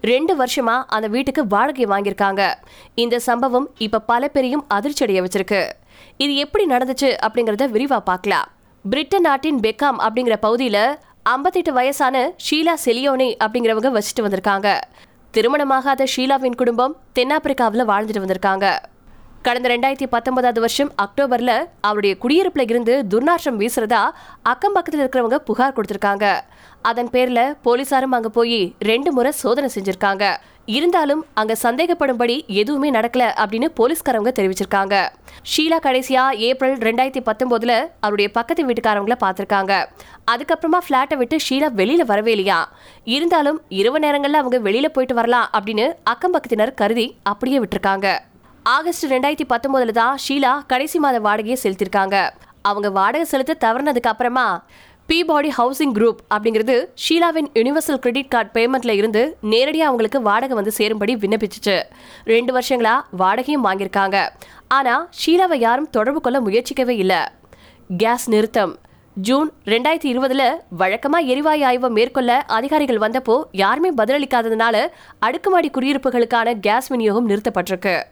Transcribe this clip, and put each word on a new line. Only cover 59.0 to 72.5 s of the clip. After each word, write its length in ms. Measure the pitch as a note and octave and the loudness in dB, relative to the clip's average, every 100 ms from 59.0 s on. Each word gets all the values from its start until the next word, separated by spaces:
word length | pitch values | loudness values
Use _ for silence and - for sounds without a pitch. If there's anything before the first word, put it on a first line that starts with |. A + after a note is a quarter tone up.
இருந்து 380 | G#3 G#3 C4+ - G#3+ | 2 2 0 -2 0
நேரடியா 340 | A3 C4+ D#4 D#4 | 2 2 2 0
அவங்களுக்கு 300 | B3 A3 C#4 G#3+ | 2 0 0 2
வாடகை 280 | G#3 C4 A#3+ | 0 0 -2
வந்து 140 | G3 G#3+ | -4 -2
சேரும்படி 380 | G#3 A3 G3+ B3 | -2 0 -2 -2
விண்ணப்பிச்சுச்சு. 540 | G3+ G#3+ G#3+ - - F#3 - - - - - | 0 -2 -2 -4 -2 -2 -2 -14 -20 -18 0
ரெண்டு 240 | A3+ B3 B3+ | 0 2 -2
வருஷங்களா 360 | B3 B3+ A3+ B3 D4 F#3 | 0 0 2 2 -2 -2
வாடகையும் 420 | F#3 A3 C4 D4 | 0 0 0 0
வாங்கியிருக்காங்க. 560 | G#3+ F#3+ G3 G3 G3 G3 F3 - - - - | 0 -2 -2 0 0 0 -2 -6 -20 -20 -2
ஆனா 400 | C4 C4 B3 E4+ - | 0 2 0 -2 -6
ஷீலாவை 360 | - E4+ F#4 D4+ A3+ | 2 2 4 2 2
யாரும் 240 | B3 D#4 A#3 | 0 0 -2
தொடர்பு 240 | G#3+ D#4+ | 0 0
கொள்ள 200 | B3 C4+ | 0 0
முயற்சிக்கவே 560 | A3 G#3 B3+ C4+ B3 A#3+ | 0 0 -2 -4 -2 0
இல்ல. 280 | F#3 F3+ - _ _ - - - _ F3 | 0 0 -2 _ _ -20 -20 -20 _ -2
கேஸ் 320 | A3 A#3+ - | 0 0 0
நிறுத்தம். 440 | G#3+ A3 A3+ F#3+ - _ _ _ - G3 | 0 2 0 -2 -4 _ _ _ -10 0
ஜூன் 240 | C4+ D4+ - | 0 0 -4
ரெண்டாயிரத்தி 460 | - A3+ C4 D#4+ D4 | -2 0 0 0 -2
இருபதுல 300 | B3 C4 C4 B3+ D#4+ - F3 | -2 0 2 2 0 -8 -2
வழக்கமா 420 | F#3 G3+ C#4 E4 C#4+ | 0 0 0 0 2
எரிவாயு 320 | C4 D4+ D4+ C4+ | 0 2 2 2
ஆய்வை 180 | B3 B3+ A3 | 2 0 0
மேற்கொள்ள 340 | A#3+ C4 B3 B3 C#4+ | 0 0 2 2 0